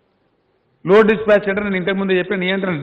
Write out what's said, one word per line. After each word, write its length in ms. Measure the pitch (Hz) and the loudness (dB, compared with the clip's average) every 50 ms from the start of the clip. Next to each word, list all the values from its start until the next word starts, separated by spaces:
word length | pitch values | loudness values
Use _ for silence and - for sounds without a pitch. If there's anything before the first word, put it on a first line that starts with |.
| _ _ _ _ _ _ _ _ _ _ _ _ _ _ _ _ - | _ _ _ _ _ _ _ _ _ _ _ _ _ _ _ _ 0
లోడ్ 240 | 151 190 214 220 202 220 | 4 6 6 6 4 2
డిస్పాచ్ 300 | 196 - - 208 202 196 196 | 0 2 2 2 2 2 0
సెంటర్ 200 | 196 202 208 202 | -4 -4 -4 -4
నేను 100 | 196 185 | -4 -4
ఇంతకుముందే 380 | 175 165 196 196 196 190 190 180 | -4 -4 -4 -4 -2 0 0 -2
చెప్పిన 180 | 180 185 208 190 180 | -2 -2 -4 -4 -4
నియంత్రణ 320 | 185 190 196 190 190 175 147 | -4 -4 -2 -2 -4 -4 -4